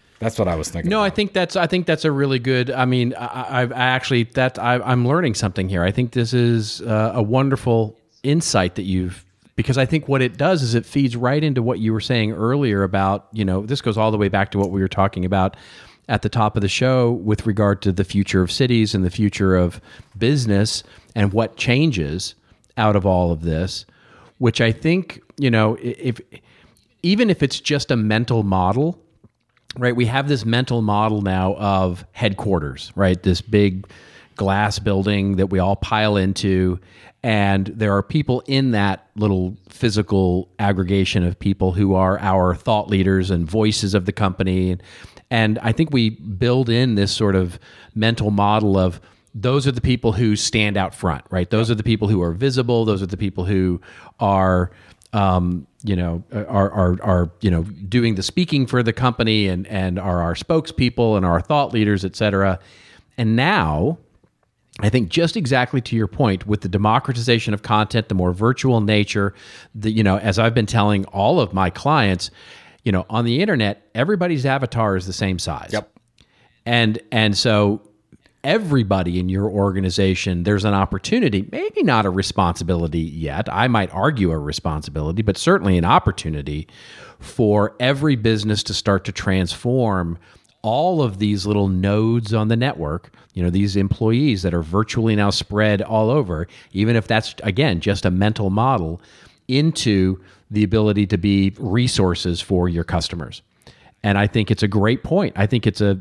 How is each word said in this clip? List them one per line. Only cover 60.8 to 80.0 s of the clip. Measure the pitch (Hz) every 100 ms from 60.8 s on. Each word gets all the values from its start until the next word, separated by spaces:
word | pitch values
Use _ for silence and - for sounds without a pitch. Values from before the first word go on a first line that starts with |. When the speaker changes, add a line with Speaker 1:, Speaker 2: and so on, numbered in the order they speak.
| 123 123 117 104
Speaker 2:
and | 92
our | 85
thought | - 147 139
leaders, | 117 104 101
et | 95 -
cetera. | 107 98 98 92 - - - - _ -
And | 110 113
now, | 151 202 80 76 117 165 _ _ _ _ _ _ _ -
I | 104
think | 123 90
just | 156 165 226
exactly | 131 131 123 135
to | - 113
your | 107
point, | - 120 95 104
with | 104
the | 95
democratization | 95 107 120 - 120 117 117 117
of | 104
content, | - 107 107 117 110
the |
more | 95 90
virtual | 90 113 127 135 117
nature, | 104 104 101 107 98 - - - -
the, | 110 107
you | 110
know, | 101 98
as | 107 95
I've | 113
been | 117 107
telling | 117 104 101 98
all | 98 107 175
of | 101
my | 95 90
clients, | - 139 156 101 92 - - - - - _
you | 113
know, | 92 -
on | 110
the | 117 127
internet, | 214 151 104 - _
everybody's | 113 151 202 175 151 135
avatar | 135 135 120 107 95
is | 90
the |
same | 90 98 90
size. | - 69 -
Speaker 1:
Yep. | 104 - _ _ _ _ _ _ _ 117
Speaker 2:
And, | 120 110 110 -
and | 117 107 98
so | 123 107 104 107 - _ _ - _ _
everybody | 139 214 185 139 101 95 87 90
in | 90
your | 95 104
organization, | 101 98 95 92 87